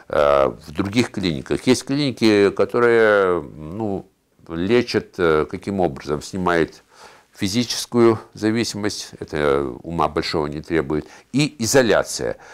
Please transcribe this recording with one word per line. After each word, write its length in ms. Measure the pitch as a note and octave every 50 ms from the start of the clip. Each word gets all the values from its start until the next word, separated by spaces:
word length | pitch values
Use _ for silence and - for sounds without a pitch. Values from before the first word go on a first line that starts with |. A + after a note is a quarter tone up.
| - -
э, 380 | - D2+ D2 C#2+ C#2+ C#2 C2+ B1 - - - -
в 40 |
других 400 | D2 - F#2+ G2 G2+ B2 - -
клиниках. 560 | - - F#2+ F2 D#2 C2 - - D2 C#2 - B2+
Есть 180 | B2 - -
клиники, 640 | - C#3 C#3+ D3 C3+ A2 - A#2 A2 G#2 G2+ G2+ F#2+
которые, 920 | - - G2+ - - A#2+ A#2+ A#2+ A#2 A#2 A2+ G#2+ G#2 G2+ G2 F#2 F2+ E2
ну, 640 | C#2+ - G#1 C#2+ D#2 D#2 F2 G#2+ A2 G#2 G2 - - - _ _ _ _ _ _ _ -
лечат, 680 | E2 E2 F2+ G2 A#2 B2 A#2+ - - A2 - - - -
э, 280 | F2 E2 D#2 D#2 D2+
каким 340 | - - F2 - G#2 G2+ G2
образом? 420 | F2+ E2 C2+ C2+ - C#2 D2 C#2+
Снимают 640 | - - - F#2+ F2+ F2 F2 E2 D2+ D2 - - _ _ _ - - - - - _ _ _
физическую 840 | - G#2+ F#2+ F#2+ A#2+ A#2+ - - - - - - A#2+ A#2 A#2 A2 - - - _
зависимость, 760 | G2 G#2 A2 A2 A#2 G#2+ - - G#2 G#2 G#2 - - - - - -
это 440 | - - - D2+ D2 D2 C#2 C#2 C#2 C2 A#1+ - -
ума 260 | E2 E2+ E2 D2+ D2+
большого 380 | D2+ - - - - E2+ D2 D2
не 140 | C#2+ D#2
требует, 460 | D#2 - E2+ D#2+ C#2 C#2 D2+ D2+ - - - - - _
и 240 | - C3+ D3+ C#3+ - -
изоляция. 760 | A2+ G#2 - C3+ B2 G#2+ F2 D2+ - - - - B1 A1+ - - - -